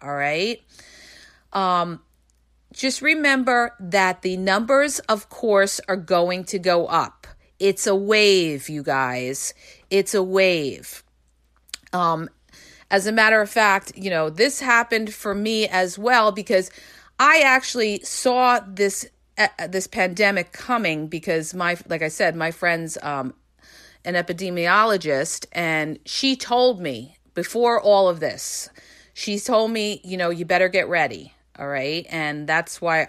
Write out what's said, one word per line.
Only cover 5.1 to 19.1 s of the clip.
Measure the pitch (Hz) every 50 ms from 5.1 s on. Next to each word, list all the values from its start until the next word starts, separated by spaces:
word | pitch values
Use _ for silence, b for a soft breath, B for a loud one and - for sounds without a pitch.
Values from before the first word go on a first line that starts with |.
| 220 208 - -
course, | - - - 220 208 196 196 196 - - -
are | - 185
going | 196 165 - 190 175 170 180 180 185 180
to | - - 190
go | 170 185 175 170 165 -
up. | 165 160 139 - - _ - - - _ _ _ _ -
It's | 190 196 190 - -
a | 220 196
wave, | 196 196 202 220 214 208 202 196 185 170 160 147 135 - -
you | 151 147
guys. | 139 160 139 135 131 123 127 123 127 131 139 - - - - B B B B B B B
It's | 190 196 190 - -
a | 202
wave. | 185 185 190 190 190 185 180 160 147 131 101 69 - - - - - _ _ _ _ _ _ _ _ _ _ _ _ _ - - _ _
Um, | - 180 175 170 165 160 165 - _ _ _ _ B B B B B B B B
as | 196 196 185
a | 214
matter | 220 226 220 220 220 220
of | 208 202
fact, | - 233 214 208 190 196 - - -
you | - 190 196
know, | 180 160 156 156
this | 156 165 226 285 277 -
happened | 277 254 233 233 233 233 233 220 220 214 214
for | - - 208 202
me | 202 208 220 226 220 214 -
as | 185 185 185 180 175 196
well | 208 240 254 240 214 214
because | 196 208 196 - 220 185 185 - B B B B B B B B B -
I | 254 294 311 320
actually | 285 269 262 262 - - - 240 220 214 208 190
saw | - - - - - 262 247 254 254 247 247 233 233
this, | 196 190 190 202 196 196 - - -